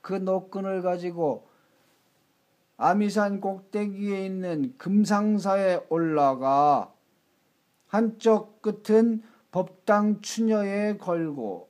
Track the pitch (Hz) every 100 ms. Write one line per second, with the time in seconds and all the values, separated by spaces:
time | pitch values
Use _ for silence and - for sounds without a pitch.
0 | - 190 190 190 190 196 190 190 180 180
1 | 180 170 160 113 _ _ _ _ _ _
2 | _ _ _ _ _ _ _ _ 135 196
3 | 208 208 202 202 196 190 190 208 208 196
4 | 202 196 190 190 180 160 131 - - 202
5 | 196 208 214 208 190 196 190 180 - 165
6 | 170 151 143 131 131 139 147 139 95 _
7 | _ _ _ _ _ _ _ _ _ 202
8 | 226 220 226 214 214 _ 214 208 - 214
9 | 233 226 - _ _ 269 269 - - 208
10 | 208 208 - - 226 214 202 202 208 202
11 | 190 170 165 143 110 87 90